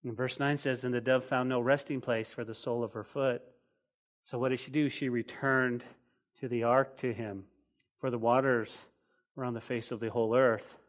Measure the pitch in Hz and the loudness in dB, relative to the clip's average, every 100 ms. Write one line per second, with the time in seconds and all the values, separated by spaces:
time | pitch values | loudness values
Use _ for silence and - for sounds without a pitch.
0 | 127 113 127 - 143 143 135 123 127 123 | -8 -2 -2 0 0 0 0 0 0 0
1 | 117 127 127 131 127 127 120 139 - 139 | 4 2 4 0 0 0 2 2 2 -6
2 | - 113 110 - 113 110 - 120 117 117 | -2 -2 -2 -8 -10 -8 -4 -2 -2 -6
3 | 104 143 135 120 - _ _ _ _ _ | -8 -2 0 0 -6 _ _ _ _ _
4 | _ _ - 123 127 127 - 139 147 - | _ _ -10 -2 0 -2 -2 0 0 0
5 | 135 120 113 - 139 131 127 120 - - | -2 -2 -4 -4 2 2 2 -2 -8 -20
6 | _ _ _ _ 131 117 117 127 131 - | _ _ _ _ -6 0 4 4 4 -2
7 | 127 107 110 98 95 _ _ _ _ _ | -6 -4 -6 -8 -14 _ _ _ _ _
8 | 135 120 113 123 135 120 107 - - _ | -4 0 4 4 4 2 0 -10 -18 _
9 | _ _ _ - 127 117 - 123 110 113 | _ _ _ -8 -6 -6 -4 -6 -4 -6
10 | 113 117 113 120 131 107 - - | -4 0 2 4 4 2 -4 -20